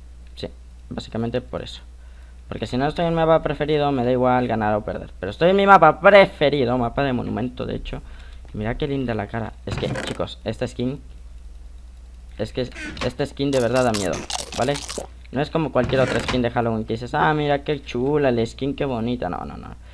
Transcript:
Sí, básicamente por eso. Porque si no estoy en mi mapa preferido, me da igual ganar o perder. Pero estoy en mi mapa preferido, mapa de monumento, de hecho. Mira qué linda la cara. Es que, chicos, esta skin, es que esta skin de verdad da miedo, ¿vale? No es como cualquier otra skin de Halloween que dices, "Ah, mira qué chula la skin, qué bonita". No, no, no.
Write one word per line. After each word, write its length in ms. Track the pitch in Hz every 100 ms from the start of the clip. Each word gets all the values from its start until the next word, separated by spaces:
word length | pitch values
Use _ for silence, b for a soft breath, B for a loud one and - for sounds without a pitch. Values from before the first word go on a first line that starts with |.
| - - - -
Sí, 120 | - - - - -
básicamente 520 | 123 - 113 117 123
por 200 | - 85
eso. 200 | - - - - b b b b -
Porque 180 | 107 110
si 120 | 127
no 100 | 143
estoy 180 | 180 170
en 60 |
mi 60 | 165
mapa 260 | 160 160
preferido, 480 | 160 143 147 151 143
me 140 | 135 123
da 60 |
igual 360 | 127 127 127 123
ganar 260 | 110 107 107
o 60 |
perder. 300 | - - - -
Pero 120 | 92
estoy 180 | - 170
en 60 | 196
mi 100 | 196
mapa 320 | 190 156 147
preferido, 760 | 190 196 190 - 143 143 120 127
mapa 260 | 117 143
de 100 | 139
monumento, 520 | 123 104 104 123 - 117
de 100 | 120
hecho. 260 | - - B B B B -
Mira 240 | 104 107 -
qué 100 | 147
linda 260 | 139 123
la 140 | 107 104
cara. 260 | 113 107 - 98
Es 100 | 104
que, 140 | 110 - -
chicos, 340 | - 87 - 107
esta 200 | 113 123
skin, 340 | - 123 143 - - - - - - - - - - - - - -
es 160 | 107
que 160 | - 127 - - - 123
esta 200 | - 139
skin 260 | - 139
de 80 | 135
verdad 240 | 117 127
da 80 | 123
miedo, 220 | 104 92 65 - - - -
¿vale? 180 | 127 143 - - - - -
No 100 | 123
es 80 | 151
como 240 | 165 151
cualquier 260 | 131 120 131
otra 200 | 123 117
skin 200 | - 127
de 100 | 120
Halloween 340 | 120 117 113 110
que 80 |
dices, 200 | 113 123
"Ah, 200 | 151 156
mira 300 | 151 147 143
qué 200 | 147 143
chula 480 | - 120 131 147 139
la 140 | 117 117
skin, 300 | - 139 143
qué 100 | 143
bonita". 440 | 120 117 120 87
No, 140 | -
no, 140 | 71 -
no. 120 | - - B